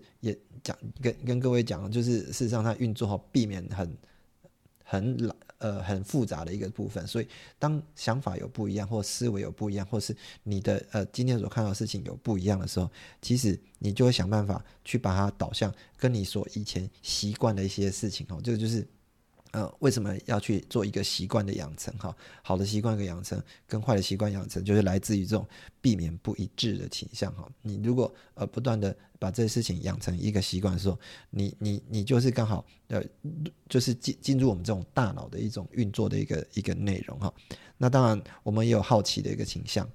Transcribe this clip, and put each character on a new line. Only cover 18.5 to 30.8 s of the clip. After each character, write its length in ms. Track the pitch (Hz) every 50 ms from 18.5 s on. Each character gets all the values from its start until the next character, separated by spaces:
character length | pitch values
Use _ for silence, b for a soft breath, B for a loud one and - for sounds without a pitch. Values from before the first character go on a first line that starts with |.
个 80 | 120 107
就 80 | 110
是， 180 | 110 117 113 - - - _ _ _ _ _ _ _ _ _ _ -
呃， 200 | - 110 101 - - -
为 100 | - 139
什 140 | - 117
么 100 | 101 101 98 98 -
要 140 | - 117 104
去 200 | - - 107 92 - -
做 160 | - 120 98
一 60 | 104
个 120 | 104 101
习 260 | 101 - - - 90 92
惯 180 | - 113 101
的 80 | 98 101
养 180 | - - 73 76
成 200 | - - - -
哈？ 180 | 101 - 87 B B B B B B
好 140 | - - 95
的 100 | 92 98
习 140 | 98 104 107
惯 180 | 104 117 110 104
的 60 | 101
养 180 | 90 85 87
成 180 | 101 - 95 104 B B B B B -
跟 120 | - 110
坏 140 | 110 - 113
的 80 | 98
习 140 | 95 - 95
惯 160 | 98 107 104
养 140 | 98 98 95 -
成， 160 | - - 95
就 100 | 101 101
是 80 | 107
来 160 | 101 95 92 98
自 180 | - - 107
于 80 | 98 92
这 120 | 95 107
种 100 | 101 90 B B B B B - _
避 140 | - 131 107
免 200 | 90 82 80 82 -
不 160 | - - 104
一 160 | - 92 - -
致 200 | - - 113 98
的 120 | 92 92 -
倾 200 | - - - -
向 200 | - - - 95 -
哈。 120 | 92 80 - - _
你 180 | - 110 101 101 104
如 100 | 117 123
果， 180 | 127 117 - B B B B _
呃， 100 | - -
不 160 | - - 117
断 180 | 117 127 113 110
的 160 | 101 98 b b b b b -
把 100 | - 190
这 140 | 160 - 113
些 40 | 110
事 140 | - 120
情 180 | 113 - 92 90
养 160 | - 92 95 -
成 180 | - - 90 87
一 140 | 95 107
个 100 | 107 98
习 180 | 98 - - 90
惯 140 | 98 98 92
的 60 | 87